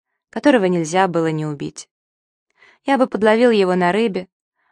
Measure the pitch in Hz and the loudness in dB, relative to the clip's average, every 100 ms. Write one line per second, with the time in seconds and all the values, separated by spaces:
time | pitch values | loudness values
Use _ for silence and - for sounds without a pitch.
0 | _ _ _ - 294 262 185 180 156 185 | _ _ _ -2 2 2 2 0 -2 0
1 | 190 165 160 156 151 143 151 - - _ | 0 0 -2 -2 -6 -8 -12 -14 -20 _
2 | _ _ _ _ _ _ _ _ - 269 | _ _ _ _ _ _ _ _ -2 0
3 | 254 202 220 226 247 220 185 180 180 190 | 0 0 0 2 4 2 2 0 0 0
4 | 226 185 185 _ _ _ _ | -2 -4 -10 _ _ _ _